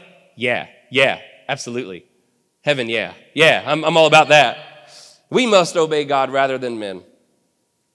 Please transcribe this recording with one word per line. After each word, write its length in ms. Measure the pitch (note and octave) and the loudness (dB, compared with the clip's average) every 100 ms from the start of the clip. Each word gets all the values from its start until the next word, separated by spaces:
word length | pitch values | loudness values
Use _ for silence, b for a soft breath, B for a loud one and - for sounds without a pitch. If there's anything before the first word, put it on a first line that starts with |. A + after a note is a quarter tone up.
| _ _ _ - | _ _ _ -8
yeah, 320 | B2 A2 D2+ _ _ | -4 -4 -8 _ _
yeah, 300 | B2+ C3 E2+ - _ - | 0 0 -2 -10 _ -10
absolutely. 580 | C3+ - A#2+ F#2+ F2 _ _ _ _ _ _ | -10 -8 -10 -10 -16 _ _ _ _ _ _
Heaven, 260 | D3 C#3+ A2+ | -4 -2 -4
yeah. 260 | A2+ F2+ - _ | -4 -6 -12 _
Yeah, 280 | C#3+ D#3 G#2+ A#2 | 0 2 2 -2
I'm, 180 | D3+ | -4
I'm 120 | D#3 E3 | 0 2
all 100 | D#3 | 4
about 220 | D#3 C#3 | 4 6
that. 300 | D3+ A#2+ - - - B B B B _ | 4 4 -2 -16 -20 B B B B _
We 160 | A3+ B3 | -2 2
must 300 | G3 E3 F3+ | 2 2 -2
obey 280 | D#3+ D3+ | -2 -2
God 260 | C#3 C#3 C3+ | -2 -2 -2
rather 280 | C3+ C3+ C3 | -2 -2 -4
than 200 | B2+ A#2 | -8 -8
men. 240 | G2+ F#2 F#2 _ _ _ _ _ _ _ _ | -10 -12 -18 _ _ _ _ _ _ _ _